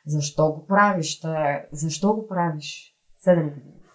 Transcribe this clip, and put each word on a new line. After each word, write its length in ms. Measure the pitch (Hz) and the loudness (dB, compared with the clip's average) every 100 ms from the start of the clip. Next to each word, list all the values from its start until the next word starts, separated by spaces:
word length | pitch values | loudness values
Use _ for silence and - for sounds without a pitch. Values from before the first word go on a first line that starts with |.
| 151 | -4
Защо 460 | 151 143 - 156 | -2 -2 0 0
го 140 | 151 - | 0 0
правиш? 540 | 196 202 185 156 - | 4 4 2 -2 -6
Та, 420 | 160 156 147 143 - | -6 -2 0 -2 -6
защо 420 | 147 160 147 196 | -6 -4 0 0
го 120 | 220 - | 0 -2
правиш? 680 | 180 170 151 147 - - _ _ - | -2 -2 -2 -10 -14 -18 _ _ -2
Седем 300 | 185 175 151 | 4 4 2
години. 240 | 143 - - - | -6 -18 -20 -20